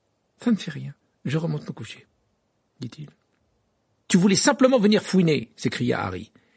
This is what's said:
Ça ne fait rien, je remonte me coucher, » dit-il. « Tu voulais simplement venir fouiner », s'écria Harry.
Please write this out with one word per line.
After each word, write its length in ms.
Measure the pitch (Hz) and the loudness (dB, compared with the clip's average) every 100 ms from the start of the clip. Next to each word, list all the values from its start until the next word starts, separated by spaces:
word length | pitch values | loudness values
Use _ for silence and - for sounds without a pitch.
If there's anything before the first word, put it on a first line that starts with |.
| _ _ _ - | _ _ _ -6
Ça 80 | 240 | 0
ne 60 | 208 | 0
fait 120 | - | -2
rien, 240 | 139 135 - _ _ | -10 -12 -16 _ _
je 140 | - 156 | -6 -4
remonte 280 | 160 147 - | -2 -6 -8
me 60 | |
coucher, » 340 | - 110 - _ _ _ _ _ _ _ - | -12 -14 -18 _ _ _ _ _ _ _ -14
dit-il. « 280 | 123 - 147 _ _ _ _ _ _ _ _ _ - | -14 -14 -20 _ _ _ _ _ _ _ _ _ 0
Tu 80 | 180 | 2
voulais 180 | 196 190 | 4 2
simplement 440 | 277 277 254 262 | 2 4 4 4
venir 220 | 202 208 | 4 2
fouiner », 520 | - 190 165 135 113 - | 2 2 2 2 -4 -6
s'écria 460 | 120 - 123 117 | -6 -4 -4 -2
Harry. 320 | 101 92 110 _ _ | -4 -8 -12 _ _